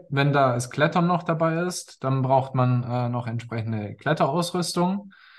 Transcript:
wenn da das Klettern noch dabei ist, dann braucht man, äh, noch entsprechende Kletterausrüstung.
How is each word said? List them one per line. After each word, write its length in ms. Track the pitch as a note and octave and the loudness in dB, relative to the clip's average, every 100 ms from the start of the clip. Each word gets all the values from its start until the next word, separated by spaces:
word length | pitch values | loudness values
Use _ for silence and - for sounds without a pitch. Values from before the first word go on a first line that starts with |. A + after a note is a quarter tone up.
| - | -4
wenn 240 | C#3 C#3+ | 0 2
da 220 | C#3+ C3 | 4 2
das 160 | B2 - | 2 -4
Klettern 360 | - D#3 F3+ E3+ | 0 2 2 2
noch 160 | E3+ | 0
dabei 380 | E3+ D#3+ E3 E3 | 0 0 0 0
ist, 400 | F3+ F3 - - | -2 -6 -12 -6
dann 200 | C3+ C3 | -2 0
braucht 320 | C3 C3+ C3 | 4 2 2
man, 280 | B2+ B2+ B2 | 2 2 2
äh, 240 | B2 B2 A#2+ | 0 -2 -2
noch 160 | A#2+ A#2 | -4 -4
entsprechende 680 | A#2 - A#2 A2+ G#2+ G#2 - | -8 -6 -6 -4 -4 -6 -6
Kletterausrüstung. 1160 | C#3 D#3+ D#3 E3 E3+ F3+ E3+ F3+ F3+ G3+ - - - | -2 0 2 0 -2 -4 -2 0 0 -2 -8 -20 -20